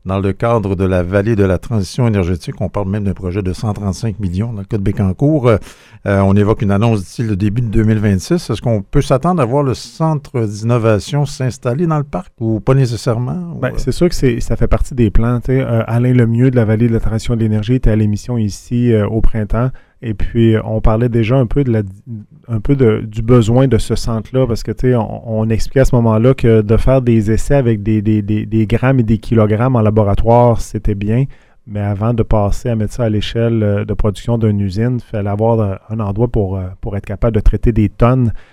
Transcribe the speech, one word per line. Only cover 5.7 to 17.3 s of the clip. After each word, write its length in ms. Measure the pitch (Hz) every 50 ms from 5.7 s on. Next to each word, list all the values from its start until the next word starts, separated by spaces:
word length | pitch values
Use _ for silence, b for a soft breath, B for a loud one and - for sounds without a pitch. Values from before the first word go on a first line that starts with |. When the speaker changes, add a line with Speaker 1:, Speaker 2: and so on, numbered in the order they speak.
| B B B B B B -
Speaker 1:
euh, 140 | 101 101 98
on 140 | 98 98 98
évoque 280 | 104 101 104 110 - 110
une 80 | 98
annonce 300 | 101 101 113 117 113 104
d'ici 240 | 90 - - - 120
le 100 | 110 104
début 260 | 90 104 107 101 123
de 60 | 120
deux 160 | 110 98 110 107
mille 160 | 110 110 107
vingt-six. 500 | 107 107 98 92 - - 170 175 - -
Est-ce 140 | 113 - -
qu'on 200 | 117 113 104 98
peut 200 | - - 143 127
s'attendre 400 | - 143 127 - 175 185 170 127
à 20 |
voir 200 | 110 131 147 143
le 100 | 131 113
centre 720 | - - - - - 160 160 156 139 - - - 120 113
d'innovation 800 | 101 104 101 110 117 123 120 107 113 107 98 - - 147 143 139
s'installer 600 | - - - 139 123 - - - 123 120 160 180 165
dans 100 | 156 151
le 60 | 139
parc 280 | 147 - 180 - - - -
ou 200 | 117 113 113 104
pas 140 | - 131 131
nécessairement, 840 | 139 135 117 120 104 - 131 110 120 123 131 156 180 175 170 151
ou 20 | 117
Speaker 2:
Ben, 140 | 127 127 -
Speaker 1:
euh 60 | -
Speaker 2:
c'est 140 | - 131 120
sûr 160 | - 170 175
que 60 | -
c'est, 240 | - 139 127 117 123
ça 160 | - - -
fait 140 | - 120 -
partie 260 | - - - - 143
des 160 | 123 117 104
plans. 300 | - - 113 120 123 117
Tu 60 | 113
sais, 140 | 131 127 131
euh, 220 | 127 - 120 113 107 110
Alain 240 | 117 120 120 127 127
Lemieux 400 | 123 117 113 117 117 127 131 123
de 40 |
la 80 | 120 110
vallée 220 | 104 110 107 120
de 60 | 117 113
la 80 | 110
transition 340 | - - 110 110 - -